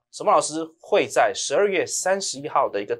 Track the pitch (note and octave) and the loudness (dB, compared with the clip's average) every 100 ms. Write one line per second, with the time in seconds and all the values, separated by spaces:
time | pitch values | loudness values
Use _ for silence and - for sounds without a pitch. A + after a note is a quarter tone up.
0 | _ - F3 E3+ D3 D#3 E3 _ - G3+ | _ -6 2 2 2 -4 -8 _ 0 0
1 | B2+ - A#2 G2 - C#3+ G3+ F#3 C3 - | 2 2 2 2 -2 0 2 0 -2 -2
2 | F#3 G3 F#3+ C3 C#3+ D3 B2 G2+ G2+ A#2+ | -2 -2 -2 -8 -4 0 0 -2 -4 -6